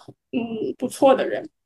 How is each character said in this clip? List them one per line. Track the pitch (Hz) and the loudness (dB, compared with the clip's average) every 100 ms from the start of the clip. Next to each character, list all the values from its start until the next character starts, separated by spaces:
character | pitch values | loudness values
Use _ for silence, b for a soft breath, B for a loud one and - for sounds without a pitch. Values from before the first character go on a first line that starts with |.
| - - _ | -14 -20 _
嗯， | 262 226 226 - - | -6 -4 -4 -6 -4
不 | 254 | -8
错 | - 269 | 2 4
的 | - - | 4 2
人。 | - 311 _ | -4 -8 _